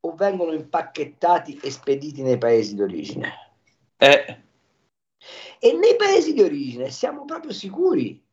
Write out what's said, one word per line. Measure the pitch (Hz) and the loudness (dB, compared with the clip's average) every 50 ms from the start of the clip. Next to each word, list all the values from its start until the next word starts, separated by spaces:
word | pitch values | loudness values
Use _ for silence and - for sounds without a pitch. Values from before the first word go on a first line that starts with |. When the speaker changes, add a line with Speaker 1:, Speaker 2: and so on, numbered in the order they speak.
Speaker 1:
o | - 170 160 | -8 -8 -4
vengono | 160 202 202 190 180 175 165 160 | 0 0 0 0 -2 -2 -4 -4
impacchettati | 151 156 - - 165 165 - _ - 147 - - _ 175 170 175 170 170 151 139 - - | -6 -8 -4 -4 -4 -4 -4 _ -8 -8 -8 -6 _ 2 2 2 2 0 -8 -16 -10 -10
e | 139 | -10
spediti | 131 - - 143 139 139 143 151 139 139 | -10 -8 -2 -2 -2 -2 -4 -12 -12 -6
nei | 131 131 123 | 0 0 0
paesi | 123 123 117 117 113 110 101 104 | 2 2 2 2 2 2 -2 -4
d'origine? | 101 101 95 90 78 71 - - - - - - - - _ _ _ _ _ _ _ _ _ _ | -4 -4 -4 -4 -8 -10 -10 -10 -10 -10 -10 -12 -14 -20 _ _ _ _ _ _ _ _ _ _
Speaker 2:
Eh. | _ - 139 143 - - - 123 - _ _ _ _ _ _ _ _ _ _ _ _ _ _ _ _ _ - - - - - - | _ 8 8 8 6 4 -4 -14 -18 _ _ _ _ _ _ _ _ _ _ _ _ _ _ _ _ _ -20 -20 -20 -20 -20 -14
Speaker 1:
E | _ - - 330 | _ 2 2 4
nei | 330 392 466 480 | 4 4 4 4
paesi | 466 415 392 392 - 294 311 294 | 4 2 2 4 2 2 2 2
di | 262 202 | 2 2
origine | 170 147 143 139 127 120 123 127 135 | 2 2 -4 -6 -8 -8 -8 -10 -10
siamo | - - - - 285 294 294 | -6 -6 -6 -6 -6 -10 -12
proprio | 285 320 330 320 302 | -12 -14 -12 -12 -14
sicuri | 190 - - 190 196 311 359 370 - 143 120 - - _ _ _ | -14 -12 -12 -12 -4 0 0 0 2 0 -2 -4 -8 _ _ _